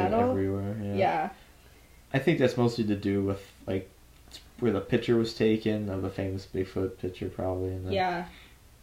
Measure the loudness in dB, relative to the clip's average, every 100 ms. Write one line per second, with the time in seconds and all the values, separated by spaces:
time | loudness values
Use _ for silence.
0 | 4 4 2 2 0 0 -4 -4 -2 2
1 | 2 2 -2 -6 -20 -20 -20 -20 -20 -20
2 | -4 0 2 4 4 4 2 2 0 0
3 | 0 0 0 -2 -8 -14 -6 -6 -6 -16
4 | -20 -20 -20 -20 -20 -2 0 0 2 0
5 | 4 2 2 2 2 4 2 0 -2 -4
6 | -4 -4 -4 -4 -4 -4 -4 -2 -4 -4
7 | -8 -6 -8 -4 -4 -2 -4 -4 -2 0
8 | 0 -2 -6 -14 -20 -20 -20 -20